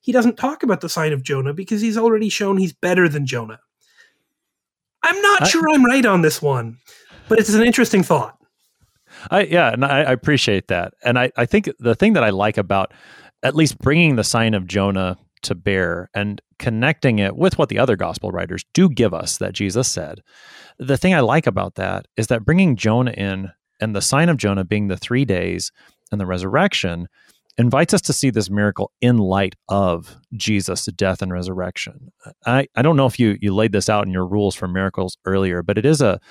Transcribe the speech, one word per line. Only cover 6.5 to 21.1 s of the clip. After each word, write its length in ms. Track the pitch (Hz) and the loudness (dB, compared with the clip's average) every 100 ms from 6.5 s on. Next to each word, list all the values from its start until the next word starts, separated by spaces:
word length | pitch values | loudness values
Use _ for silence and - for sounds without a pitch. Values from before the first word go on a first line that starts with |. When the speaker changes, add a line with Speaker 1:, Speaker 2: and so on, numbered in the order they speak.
| 131 113 120 _ - _ - - | -2 -4 -12 _ -20 _ -10 0
Speaker 1:
but 100 | 220 | 2
it's 160 | 214 | 4
an 100 | 208 | 4
interesting 380 | 240 254 233 190 | 4 4 2 2
thought. 340 | - 151 - - _ _ _ _ _ _ _ - - | 2 0 -2 -14 _ _ _ _ _ _ _ -16 -2
Speaker 2:
I, 140 | 190 | 0
yeah, 280 | 170 175 131 | 2 4 2
and 120 | 123 | 2
I, 180 | 139 139 | 0 2
I 100 | 143 | 2
appreciate 560 | 127 151 139 - 95 - | 0 2 2 2 0 0
that. 260 | 90 90 _ | -4 -4 _
And 160 | 123 123 | 0 0
I, 120 | 127 - | 0 -2
I 100 | 123 | 0
think 240 | 208 170 - | 0 -2 -4
the 160 | 117 | 0
thing 180 | 113 208 | 2 2
that 100 | 185 | 4
I 60 | 110 | 2
like 280 | 95 104 107 | 2 0 0
about 340 | 92 98 92 _ - - - - | 0 0 -2 _ -20 -20 -20 -4
at 140 | 131 147 | -2 2
least 220 | 151 - | 2 0
bringing 380 | 135 160 165 120 | 0 2 2 2
the 80 | |
sign 280 | - 117 113 | 0 0 0
of 140 | 104 90 | 0 -2
Jonah 500 | 101 98 95 92 92 _ _ | -2 0 0 -4 -6 _ _
to 120 | - | -10
bear 560 | 87 101 95 87 87 92 | -6 -2 -2 -2 -4 -8
and 300 | 101 104 101 _ - | -6 -6 -8 _ -8
connecting 640 | 123 110 135 160 135 107 | -6 -2 -2 0 0 0
it 160 | 98 - | 0 0
with 200 | 180 - | 0 0
what 120 | 147 | -2
the 100 | 107 | 0
other 160 | 127 | 0
gospel 380 | 92 87 - 95 | 0 -2 -6 -8
writers 320 | 90 87 92 - | -6 -8 -10 -4
do 160 | - 185 | 2 2
give 240 | 120 110 | 4 0
us 240 | 85 - - | 0 -8 -8
that 140 | 98 | -8
Jesus 360 | 98 98 107 - | -6 -4 -2 -4
said, 340 | - 76 - _ _ - - - - | -4 -10 -14 _ _ -20 -20 -20 -10
the 180 | 127 131 | -2 0
thing 180 | 180 | 2